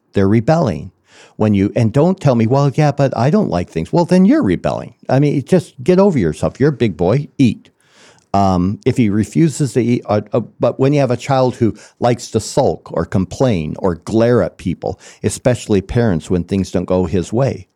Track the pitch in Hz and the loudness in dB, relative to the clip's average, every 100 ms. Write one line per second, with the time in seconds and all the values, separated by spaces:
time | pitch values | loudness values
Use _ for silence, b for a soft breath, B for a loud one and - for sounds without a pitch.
0 | _ 104 98 113 113 160 139 73 95 - | _ 0 2 2 2 0 -2 -4 -10 -18
1 | B B B - 107 101 101 - 113 139 | B B B -2 0 2 0 0 0 2
2 | 170 190 147 117 113 135 143 - 151 131 | 0 2 0 2 2 2 0 0 0 0
3 | 139 - 127 208 190 85 87 82 80 160 | -2 0 0 0 0 -2 -4 -6 -2 -2
4 | 175 185 190 311 113 85 76 58 - - | 2 4 4 4 2 0 -2 -6 -8 -12
5 | - 131 147 143 127 180 - - 123 180 | -2 0 2 0 0 0 0 -4 0 4
6 | 202 147 82 - 80 - 139 131 117 82 | 4 2 0 -2 -4 0 0 2 -2 0
7 | 87 131 147 - 120 - - b b b | 0 0 -2 0 0 0 -10 b b b
8 | b b _ 98 98 92 90 104 131 123 | b b _ 0 2 2 0 -2 -2 0
9 | 110 101 104 - 160 123 139 131 117 123 | 0 0 -2 0 0 0 -2 -2 0 -2
10 | - 107 104 123 104 - 123 - 135 147 | -2 -4 -2 -4 -6 -4 -2 0 0 2
11 | 131 123 - 135 127 - 113 B B - | 0 -2 -2 0 0 0 -2 B B -4
12 | 120 120 - 110 - - 117 80 - - | -2 -2 -4 -6 -4 -2 -2 -2 -6 -6
13 | 85 101 92 - 131 92 78 80 95 80 | -4 -4 -4 -2 0 0 -4 -4 -4 -4
14 | - 107 117 120 85 - 90 78 52 - | -2 0 2 2 0 -4 -8 -6 -6 -10
15 | B B - - - 120 - 101 - 120 | B B -6 -2 -2 -2 0 -2 0 0
16 | 117 82 - 90 85 98 92 92 87 92 | 0 -2 -2 -4 -2 -4 -2 -4 -2 -2
17 | 90 95 82 110 135 - - | 0 -2 -2 -2 -2 -4 -12